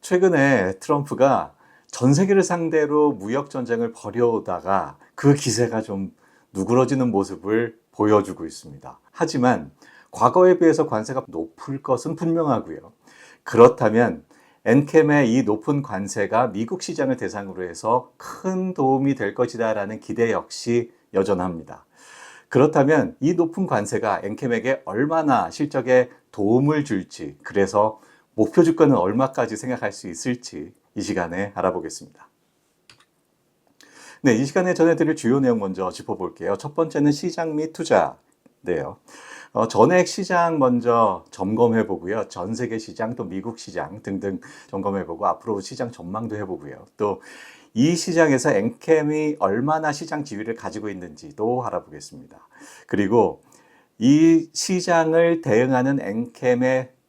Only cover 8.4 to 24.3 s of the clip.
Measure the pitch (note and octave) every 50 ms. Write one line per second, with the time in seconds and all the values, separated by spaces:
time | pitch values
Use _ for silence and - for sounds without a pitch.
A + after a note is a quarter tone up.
8.4 | E2 D#2+ D#2+ - - D#2+ C#2+ C2+ _ C3 - _ _ _ _ - E3+ D#3+ - -
9.4 | B2 B2 A#2+ F2+ D2+ C#2+ _ _ _ - - - _ _ - - A2 B2 B2 F#3
10.4 | F#3 F#3 F3+ F3 F3 E3 D3+ D#3+ D#3 - - G#2+ A2+ A#2 C3+ - - - - E2
11.4 | D#2 - _ _ - - C3+ C#3 _ - C3 A#2+ - D3+ E3 - F3+ E3 E3 E3+
12.4 | E3 D3 B2+ A2 F2+ - D#2+ C#2+ - D2 _ _ _ _ _ _ - - - _
13.4 | _ - - A2+ A#2+ A#2+ A#2+ - B2+ A2 G#2 A2+ A#2+ A2 E2+ D2+ - _ _ _
14.4 | _ _ _ _ _ G#2+ A2+ C3+ C#3+ D3 - D#3+ D#3 D3+ D3 D3 C#3 A#2 A2 B2+
15.4 | B2+ G2+ G#2 G#2+ - - D3 C#3+ C#3 - G#2+ F#2+ G2+ G2 - A2+ G2+ F#2+ G#2+ A2
16.4 | B2+ B2 F#2+ G2 A2+ A2+ G3 F3+ - - E3+ D3+ C#3+ C3 C3 B2 A2+ F#2 F2+ G#2
17.4 | G2+ G2 F2+ F2+ F#2 F2 E2+ - - A2 A#2 B2+ B2 - _ _ - - - -
18.4 | - F#3 F#3+ F#3 F#3 F#3 F3+ - C#3+ C3 C3+ C3 C3+ C#3 C#3 C3+ A2+ G2+ G2+ -
19.4 | B2+ A#2+ A#2 A2 A2+ A2 A2 G#2+ G2+ G2+ G#2+ G#2 - - G#2 - A#2 A#2 G#2+ F2+
20.4 | - _ - - - - A#2 A#2+ A#2 - _ _ _ _ - F#2+ G2 F#2+ G#2 F2
21.4 | F2+ F#2+ F2 E2 D2+ - - - _ _ _ _ - - - - - - - -
22.4 | _ _ - C#3 C3+ D#3 D#3 D#3 C#3 C3+ D#3 D3+ A#2 F2 - _ C3 D3+ F3+ F3
23.4 | F3 E3 E3 - F#3+ E3 C#3+ A2 G2+ G2+ - G#2 G2+ G#2+ G2 E2+ - G2+